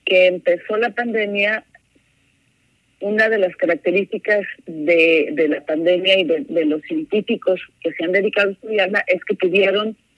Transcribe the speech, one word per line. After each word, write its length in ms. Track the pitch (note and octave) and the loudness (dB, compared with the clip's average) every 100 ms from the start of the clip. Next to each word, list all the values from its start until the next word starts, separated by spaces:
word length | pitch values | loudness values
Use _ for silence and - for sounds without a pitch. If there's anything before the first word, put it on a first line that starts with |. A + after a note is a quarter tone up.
que 220 | - F#3 F#3 | 0 4 4
empezó 500 | F3+ F3+ F3 - G#3+ | 2 0 -2 -2 -2
la 140 | A#3 | -2
pandemia, 760 | G#3 A#3+ A3+ G#3 G3+ G3+ A3 - _ _ _ _ _ _ _ _ _ _ _ _ _ | -4 -4 -2 -2 -2 -2 -4 -8 _ _ _ _ _ _ _ _ _ _ _ _ _
una 280 | G3+ G#3+ A3 | -2 0 2
de 100 | A3 | 2
las 180 | F#3 - | 0 0
características 880 | F3 E3 - F#3 F#3+ G#3 - G#3 G3 - - | -2 0 0 0 -2 -4 -2 -2 -2 -10 -14
de, 640 | D#3+ D3+ E3+ E3 D#3+ D3 | -4 0 4 4 4 2
de 160 | D3+ D#3 | 0 0
la 160 | D3 | -2
pandemia 540 | - D#3 E3 F3+ F#3+ F#3+ | -4 -2 2 2 2 2
y 60 | |
de, 160 | E3 D#3+ - | 2 -2 -2
de 160 | E3 | -2
los 180 | D#3 D3+ | 0 -2
científicos 800 | - D#3+ D#3 G#3+ - A3+ - F#3 - _ | -4 -6 -4 -4 -2 -2 -2 -2 -4 _
que 120 | E3 | -8
se 120 | C#3+ | -6
han 80 | E3+ | -2
dedicado 380 | F#3+ G3+ G3+ G3+ | 0 0 0 -2
a 20 | |
estudiarla 520 | G3 A3 G#3+ F#3 G3+ - | -2 -4 -2 0 0 0
es 160 | F3+ | -2
que 100 | - | -2
pudieron 640 | G3 F#3 F#3+ F#3+ G3 G#3+ A3+ _ | -2 0 2 2 0 -2 -8 _